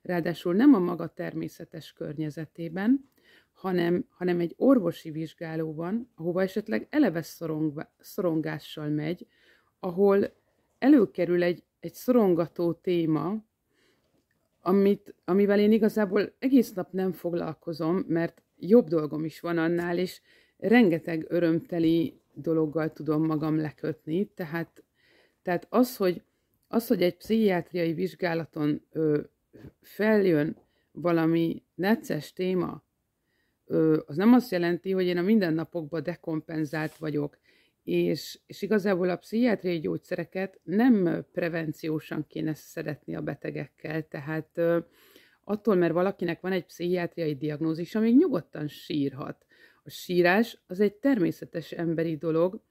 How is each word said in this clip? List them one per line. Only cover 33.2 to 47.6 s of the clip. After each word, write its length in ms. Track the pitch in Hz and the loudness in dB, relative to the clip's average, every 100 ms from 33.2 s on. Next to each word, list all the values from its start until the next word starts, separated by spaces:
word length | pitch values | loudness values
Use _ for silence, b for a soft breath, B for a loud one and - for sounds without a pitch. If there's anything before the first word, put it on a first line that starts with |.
| _ _ _ _ _ | _ _ _ _ _
ö, 340 | 165 160 156 - | 0 2 2 -2
az 100 | 147 | 2
nem 180 | 214 | 6
azt 180 | 247 - | 6 4
jelenti, 400 | 175 170 175 190 | -2 0 -2 -2
hogy 140 | 190 180 | -2 0
én 120 | 175 | 0
a 40 | |
mindennapokban 840 | 180 220 175 160 156 175 151 165 | 2 4 4 -2 -4 -8 -6 -6
dekompenzált 920 | 160 165 - 160 - 156 151 156 156 - | -6 -8 -8 -8 -6 -6 -4 -4 -6 -6
vagyok, 400 | 160 147 143 _ b b b _ - | -6 -4 -6 _ b b b _ -4
és, 500 | 175 175 165 - - _ | -2 0 -2 -8 -18 _
és 160 | - | -10
igazából 480 | 190 214 185 165 180 | 0 0 2 0 0
a 60 | 175 | -2
pszichiátriai 640 | - 220 247 196 185 170 | -4 0 0 0 -2 -4
gyógyszereket 800 | 175 165 _ 180 160 185 196 _ | -4 -6 _ -8 -6 -8 -8 _
nem 600 | - 202 254 214 175 165 - | -4 2 4 4 4 -2 -6
prevenciósan 960 | - 170 165 156 - 160 156 - 160 151 | -6 -4 -4 -6 -6 -6 -6 -6 -10 -8
kéne 260 | 160 156 | -6 -6
szedetni 640 | 151 - - 156 147 - 165 | -8 -12 -10 -8 -10 -10 -8
a 60 | |
betegekkel, 840 | 151 147 156 147 143 _ 156 160 156 | -8 -8 -8 -10 -12 _ -8 -8 -8
tehát, 500 | 160 143 160 151 - | -12 -8 -8 -8 -2
ö, 220 | 170 170 165 b b b b b | 2 0 -2 b b b b b
attól, 320 | - 208 - 185 | -8 -4 2 4
mert 180 | 170 | 4
valakinek 480 | 165 185 202 175 165 | 2 0 -2 -6 -4
van 100 | 185 | -4
egy 140 | 190 - | -4 -6
pszichiátriai 680 | - 175 180 170 - 160 139 | -8 -2 -2 -4 -4 -6 -4
diagnózisa, 640 | 151 147 | -6 -2